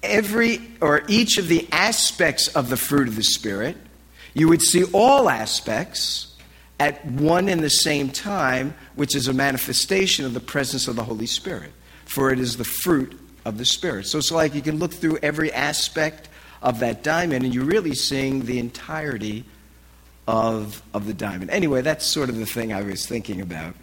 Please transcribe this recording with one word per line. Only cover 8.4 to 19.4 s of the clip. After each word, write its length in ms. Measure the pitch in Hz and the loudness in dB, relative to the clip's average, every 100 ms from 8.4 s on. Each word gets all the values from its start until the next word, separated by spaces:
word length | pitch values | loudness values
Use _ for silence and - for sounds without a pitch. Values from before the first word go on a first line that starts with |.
| 135 127 135 - - - | 0 0 -2 -8 -16 -4
which 180 | 143 | -2
is 140 | 139 123 | 0 0
a 40 | |
manifestation 920 | 131 139 131 - 127 - 190 190 - | 0 0 0 -2 -2 0 2 2 0
of 100 | 135 | -2
the 60 | 120 | -6
presence 480 | - 147 135 135 131 | -4 -2 -2 -2 -4
of 80 | 117 | -4
the 80 | |
Holy 220 | 113 110 113 | -6 -6 -4
Spirit. 440 | - 190 139 76 - - - - | -4 -6 -10 -12 -20 -20 -20 -8
For 260 | - 135 | 0 2
it 80 | 131 | 2
is 160 | 123 117 | 0 -4
the 80 | |
fruit 560 | 113 - 180 156 - - - - | -6 -4 2 2 0 -8 -20 -12
of 140 | 117 107 | -8 -2
the 60 | |
Spirit. 420 | 123 - 180 107 98 | -2 0 -2 -4 -4
So 120 | 151 | -2
it's 140 | 139 | 0
like 220 | 165 156 | 2 2
you 80 | 143 | 0
can 160 | 143 156 | -4 -2
look 140 | 165 | -4
through 260 | - 160 156 | -2 -2 0
every 300 | 147 151 156 | 0 0 -2
aspect 760 | 123 143 151 - - 156 156 - - - - | 0 -2 0 -4 -2 -2 -4 -20 -20 -20 -4
of 200 | 127 113 | -2 0
that 240 | 120 113 | -2 -2
diamond 400 | 147 160 175 131 | 0 0 0 0
and 100 | 127 | 0
you're 100 | 123 | 0
really 300 | 135 208 170 | 2 0 0
seeing 520 | 127 - 139 135 135 120 | -2 -2 -2 -2 -2 -2
the 120 | 123 | -4
entirety 840 | 120 - - 156 151 117 107 107 | -4 -8 -10 -6 -4 -4 -6 -8